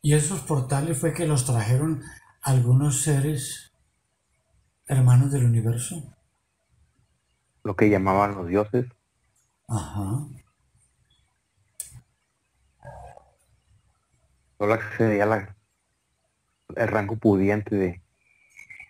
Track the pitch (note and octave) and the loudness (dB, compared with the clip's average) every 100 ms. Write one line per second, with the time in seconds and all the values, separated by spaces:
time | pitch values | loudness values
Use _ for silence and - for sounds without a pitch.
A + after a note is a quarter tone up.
0 | D3 D3+ D3 F#3 - C#3 B2+ C#3 D#3 E3 | 4 2 2 -6 -2 -2 0 -2 -2 -2
1 | E3 D3+ E3 D3 - A#2 G#2+ B2+ D#3 D#3 | -2 -2 0 0 0 0 2 0 0 -4
2 | - - _ _ - C3 A#2+ B2+ D3 B2+ | -8 -20 _ _ 0 2 4 4 2 0
3 | D#3 C#3+ C#3 D3 - - - _ _ _ | 0 0 0 -4 -6 -14 -18 _ _ _
4 | _ _ _ _ _ _ _ _ - C3 | _ _ _ _ _ _ _ _ -2 4
5 | B2+ B2+ C#3 C#3 A#2+ A#2 A2 A#2 - E3+ | 6 6 4 2 2 2 0 -4 -6 -12
6 | - - _ _ _ _ _ _ _ _ | -16 -20 _ _ _ _ _ _ _ _
7 | _ _ _ _ _ _ G#2+ F#2+ G#2+ G2+ | _ _ _ _ _ _ -8 2 4 4
8 | F#2+ F#2+ G#2 G2+ F2 F#2+ G#2+ B2 B2 _ | 2 2 2 -2 -2 -2 0 -2 -4 _
9 | _ _ _ _ _ _ - G#2+ - G#2 | _ _ _ _ _ _ -8 -8 -6 -8
10 | G2 B2 D3+ - _ _ _ _ _ _ | -6 -6 -8 -18 _ _ _ _ _ _
11 | _ _ _ _ _ _ _ _ - - | _ _ _ _ _ _ _ _ -20 -20
12 | _ _ _ _ _ _ _ _ - - | _ _ _ _ _ _ _ _ -20 -20
13 | - - _ _ _ _ _ _ _ _ | -20 -20 _ _ _ _ _ _ _ _
14 | _ _ _ _ _ _ G#2 A2+ - - | _ _ _ _ _ _ -2 -2 -4 -2
15 | A2+ G#2 G#2 A2 G2 - _ _ _ _ | 0 2 0 0 -4 -20 _ _ _ _
16 | _ _ _ _ _ _ _ - A2+ G#2+ | _ _ _ _ _ _ _ -6 -2 -2
17 | G2+ A2+ A2 G2 G2 G#2 G#2 G2+ F#2 F2+ | -4 0 2 2 2 0 -2 -2 -2 -6
18 | _ _ _ _ _ - - - - | _ _ _ _ _ -20 -20 -20 -6